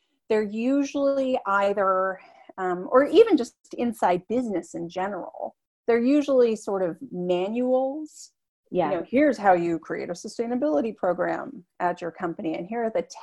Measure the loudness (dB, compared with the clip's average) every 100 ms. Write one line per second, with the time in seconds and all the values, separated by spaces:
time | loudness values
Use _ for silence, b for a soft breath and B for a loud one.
0 | _ _ -2 0 0 -2 0 0 0 0
1 | 0 2 0 -2 0 0 2 2 2 2
2 | 0 -4 B B B -8 -4 -4 2 4
3 | 6 6 8 6 0 -10 _ -6 -4 0
4 | 0 0 0 -4 -2 -4 -6 -8 -8 -6
5 | -6 -6 -10 -10 -12 -14 _ _ 0 2
6 | 4 2 4 4 4 2 -2 -2 -2 -4
7 | -10 -6 -2 0 -2 -2 0 0 0 -4
8 | -10 -16 -20 _ _ _ _ -2 -2 -2
9 | -2 2 2 4 4 4 2 -2 -4 -8
10 | -8 -10 -10 -8 -4 -2 0 0 -2 -2
11 | -2 -2 -2 -4 -8 -14 -18 -6 -4 -4
12 | -8 -8 -8 -6 -6 -6 -6 -6 -4 -4
13 | -6 -10